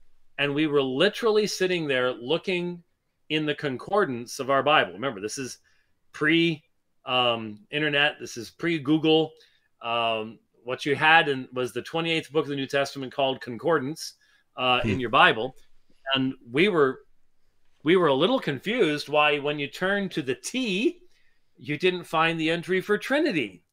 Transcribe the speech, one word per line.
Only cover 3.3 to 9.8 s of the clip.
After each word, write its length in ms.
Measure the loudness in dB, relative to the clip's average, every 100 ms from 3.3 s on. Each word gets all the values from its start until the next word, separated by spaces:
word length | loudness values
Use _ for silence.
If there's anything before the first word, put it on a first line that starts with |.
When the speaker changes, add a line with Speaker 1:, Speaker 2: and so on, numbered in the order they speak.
| -2 -2
Speaker 1:
the 80 | -2
concordance 840 | -4 -6 -2 0 0 -4 -8 -8
of 120 | -2
our 100 | 0
Bible. 320 | 4 4 2
Remember, 260 | -2 -8 -6
this 200 | -8 -8
is 180 | -10 -12 _ _ _ _ _
pre, 520 | -2 2 4 2 -2 _ _ _ _ -2
um, 540 | 0 2 0 -4 -12 -8
internet. 460 | -4 0 2 2 0
This 180 | -10 -12
is 140 | -14
pre-Google. 800 | -8 -4 -2 0 2 4 4 2 -6 _ _ _ _